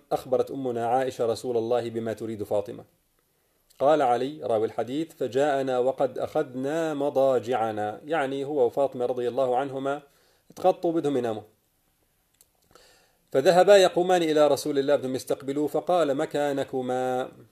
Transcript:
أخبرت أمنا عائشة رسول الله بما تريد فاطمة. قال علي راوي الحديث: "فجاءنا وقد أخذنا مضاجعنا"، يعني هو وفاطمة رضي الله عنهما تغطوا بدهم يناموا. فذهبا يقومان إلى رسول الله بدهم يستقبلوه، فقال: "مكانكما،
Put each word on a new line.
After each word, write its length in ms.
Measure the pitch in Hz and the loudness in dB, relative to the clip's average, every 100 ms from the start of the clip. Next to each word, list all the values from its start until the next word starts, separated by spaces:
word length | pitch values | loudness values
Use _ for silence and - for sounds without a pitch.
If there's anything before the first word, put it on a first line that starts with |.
| - | -6
أخبرت 380 | 147 135 123 120 | -6 -2 -2 -2
أمنا 360 | 139 131 117 117 | -6 -6 -4 0
عائشة 400 | 127 131 123 117 | 0 -2 -2 -2
رسول 300 | 110 131 117 | -2 -2 -2
الله 340 | 113 123 117 | 0 -2 -2
بما 220 | 113 113 | -6 -6
تريد 300 | 110 113 110 | -6 -8 -8
فاطمة. 420 | 101 104 101 113 - _ _ _ _ _ _ _ _ - | -4 -2 -2 -8 -18 _ _ _ _ _ _ _ _ -2
قال 240 | 135 156 | 2 4
علي 380 | 131 120 135 156 | 4 2 -2 -6
راوي 240 | 131 110 110 | -2 0 0
الحديث: 460 | - 113 139 160 | -2 -6 -6 -6
"فجاءنا 640 | - 131 120 147 139 135 127 | -6 -4 0 0 0 0 0
وقد 400 | 123 131 135 - | 0 0 -2 -2
أخذنا 760 | - 156 147 127 135 160 160 | -4 -4 -4 -6 -4 -4 -4
مضاجعنا"، 1080 | 147 143 131 135 127 110 113 110 107 107 107 147 | -2 -2 2 4 2 0 -2 -2 -2 -6 -6 -4
يعني 380 | 160 135 139 | -2 -2 -4
هو 220 | 135 147 120 | -4 0 2
وفاطمة 400 | 147 139 127 123 | 2 -2 0 -4
رضي 220 | 123 120 | -2 -2
الله 280 | 120 131 127 | 0 0 0
عنهما 460 | 139 135 135 143 - _ _ _ _ - | -2 -4 -4 -6 -8 _ _ _ _ -2
تغطوا 360 | 185 185 170 | 2 2 0
بدهم 240 | 165 143 135 | 0 0 0
يناموا. 260 | 117 107 - _ _ _ _ _ _ _ _ _ _ _ _ - _ _ _ _ _ | -2 -4 -10 _ _ _ _ _ _ _ _ _ _ _ _ -20 _ _ _ _ _
فذهبا 440 | 135 147 175 185 202 | 2 4 6 8 8
يقومان 460 | 185 - 180 180 | 8 4 2 2
إلى 260 | 165 151 147 | 4 4 4
رسول 300 | 135 151 143 | 4 0 0
الله 180 | 139 143 | 2 0
بدهم 180 | 127 | 0
يستقبلوه، 520 | 131 - 139 135 139 151 | -6 -4 -6 -4 -2 -2
فقال: 480 | 156 - 175 147 | -2 0 0 2
"مكانكما، 1120 | 135 160 147 147 139 131 131 127 127 127 127 127 - 120 | 0 -2 -2 -2 -2 -4 -4 -4 -2 -2 -4 -6 -10 -20